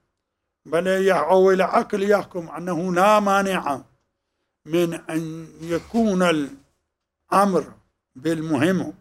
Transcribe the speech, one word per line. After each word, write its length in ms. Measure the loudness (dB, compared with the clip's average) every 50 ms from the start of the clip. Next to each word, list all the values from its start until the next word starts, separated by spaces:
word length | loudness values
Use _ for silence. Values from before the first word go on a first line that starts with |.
| _ _ _ _ _ _ _ _ _ _ _ _ _
بل 220 | -6 -4 -2 -2
يح-، 300 | 0 0 0 2 2 2 2 2 2
أو 220 | 4 4 6 6
العقل 580 | 4 4 2 2 0 0 0 -2 -2 -2 2 2
يحكم 400 | 2 2 0 -4 -10 -12 -12 -12
أنه 440 | -12 -10 -8 -6 -4 -4 -4 -2 0
لا 260 | 2 4 4 4 4
مانع 600 | 2 2 2 0 0 0 -2 -4 -4 -4 -6 -8 -10 _ _ _ _ _ _ _ _ _ _ _ _ _ _ _ _
من 280 | -4 -2 0 0 0 -4
أن 540 | -8 -8 -8 -6 -6 -6 -8 -10 -12 -14 -18 -18 -14
يكون 640 | -8 -6 -6 -6 -6 -4 -2 0 0 2 2 2 2 2 0 0 -2 -6 -10 -16 _ _ _ _ _ _ _ _ _ _ _ _ _ -2
الأمر 420 | 2 2 2 2 2 0 -2 -6 -10 _ _ _ _ _ _ _ _
بالمهم 800 | -8 -4 -4 -4 -4 -4 -2 0 0 2 2 0 0 -2 -6 -10 _